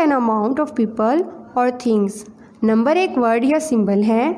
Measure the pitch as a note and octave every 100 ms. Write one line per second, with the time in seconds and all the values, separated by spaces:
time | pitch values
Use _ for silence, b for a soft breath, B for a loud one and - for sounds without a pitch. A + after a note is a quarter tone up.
0 | D#4 C4+ A3+ G#3+ G#3 C4+ D4 D4 A3 A3+
1 | A3 D4+ F#4+ - - B3+ B3 B3 A#3+ G#3+
2 | G3+ - - B B B A3 A3 A#3+ E4+
3 | F#4 D#4 A#3 A#3 C4 D#4 D#4 A#3 G3+ G3
4 | G#3+ A3+ C#4+